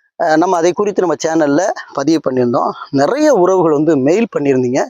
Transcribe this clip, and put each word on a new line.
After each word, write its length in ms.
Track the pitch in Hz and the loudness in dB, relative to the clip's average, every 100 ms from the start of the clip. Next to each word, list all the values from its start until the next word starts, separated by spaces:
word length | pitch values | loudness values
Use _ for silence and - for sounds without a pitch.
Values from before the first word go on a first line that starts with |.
| _ - | _ -6
அஹ், 180 | 170 156 | 0 0
நம்ம 200 | 180 175 | 2 2
அதை 140 | 175 | 0
குறித்து 300 | 175 208 202 | 0 -2 -2
நம்ம 140 | 175 147 | -2 -2
சேனல்ல 380 | 160 160 143 147 196 - - | -2 0 0 0 -2 -4 -10
பதிவு 260 | - 139 160 | -6 -2 -2
பண்ணியிருந்தோம். 520 | 135 127 120 143 - - - | -2 -2 0 0 -2 -6 -6
நிறைய 440 | 139 143 277 302 | -2 0 2 2
உறவுகள் 380 | 220 175 190 165 | 4 2 2 2
வந்து 260 | 147 156 143 | 2 2 2
மெயில் 300 | 135 196 233 156 | 2 0 -2 -2
பண்ணியிருந்தீங்க. 460 | 139 131 123 135 | 0 0 0 -2